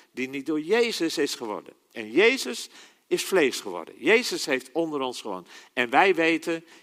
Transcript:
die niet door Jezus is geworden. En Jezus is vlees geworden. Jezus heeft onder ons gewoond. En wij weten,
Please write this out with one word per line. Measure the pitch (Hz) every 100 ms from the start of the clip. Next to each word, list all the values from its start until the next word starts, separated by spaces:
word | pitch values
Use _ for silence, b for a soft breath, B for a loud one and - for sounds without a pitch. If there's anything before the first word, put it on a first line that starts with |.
| B
die | - 131
niet | 139 135
door | 156
Jezus | 156 226 233 - 165 165
is | 151 -
geworden. | 117 92 - - _
En | 117 110
Jezus | 127 226 262 247 233 - B B B _
is | 175
vlees | - 185 135 -
geworden. | 104 87 78 -
Jezus | 131 233 233 170 -
heeft | 127 -
onder | 165 165 147
ons | 131 113
gewoond. | 113 92 87 B B
En | - 120
wij | 139 196 165
weten, | 165 165 170 165 - B